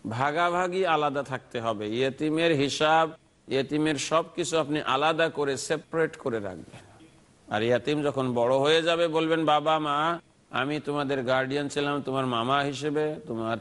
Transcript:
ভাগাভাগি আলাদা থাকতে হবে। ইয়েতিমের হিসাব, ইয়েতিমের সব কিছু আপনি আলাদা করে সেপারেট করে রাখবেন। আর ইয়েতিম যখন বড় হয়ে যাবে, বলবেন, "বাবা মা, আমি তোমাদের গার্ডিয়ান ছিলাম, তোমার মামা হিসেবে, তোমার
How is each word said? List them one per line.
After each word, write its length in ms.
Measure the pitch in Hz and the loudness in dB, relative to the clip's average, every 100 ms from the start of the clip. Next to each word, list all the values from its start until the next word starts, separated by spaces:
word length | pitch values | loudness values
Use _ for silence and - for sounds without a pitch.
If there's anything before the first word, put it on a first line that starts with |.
| - | -8
ভাগাভাগি 760 | 117 143 151 175 175 180 185 180 | -2 0 2 0 0 0 0 2
আলাদা 380 | 156 147 143 | 2 2 -2
থাকতে 360 | 139 131 - 120 | -4 -8 -6 -4
হবে। 280 | 113 104 107 | -2 -2 -2
ইয়েতিমের 640 | 117 131 - 151 156 170 | 0 -2 0 -2 2 2
হিসাব, 580 | 147 139 - 156 160 160 147 _ _ - | 2 0 2 4 4 4 -2 _ _ -4
ইয়েতিমের 480 | 135 131 151 156 139 | -2 0 0 0 0
সব 300 | - 160 165 - | 0 0 0 -4
কিছু 220 | 170 160 | -2 0
আপনি 240 | 143 151 | 0 -2
আলাদা 480 | - 131 151 156 165 | 0 2 2 2 0
করে 280 | 147 139 131 | 0 -2 -2
সেপারেট 580 | - 156 - 160 156 - | -2 -4 -4 -2 -2 -2
করে 240 | 135 113 | -4 -4
রাখবেন। 580 | 101 90 - - - - - - _ _ - | -4 -10 -14 -20 -20 -20 -20 -20 _ _ -6
আর 140 | 107 | -2
ইয়েতিম 400 | 113 123 147 151 | 2 2 0 -2
যখন 300 | 143 131 127 | 0 0 0
বড় 240 | 120 117 135 | 2 2 4
হয়ে 240 | 143 160 | 4 4
যাবে, 260 | 165 170 170 | 2 2 2
বলবেন, 380 | 156 160 160 156 | 2 2 2 4
"বাবা 340 | 151 151 156 | 2 2 0
মা, 400 | 151 143 160 170 - _ _ | 0 0 0 -2 -8 _ _
আমি 280 | 120 135 151 | -4 -2 -4
তোমাদের 440 | 143 147 135 135 | -4 -4 -2 -2
গার্ডিয়ান 460 | 123 131 131 143 143 | 0 0 0 -2 -2
ছিলাম, 320 | 147 143 143 | -2 -2 -2
তোমার 240 | 131 135 131 | -2 -2 0
মামা 340 | 117 120 143 | 0 2 0
হিসেবে, 560 | 139 127 151 147 151 156 - | 0 -4 -2 -2 -2 -4 -8
তোমার 300 | 113 113 113 | -6 -4 -4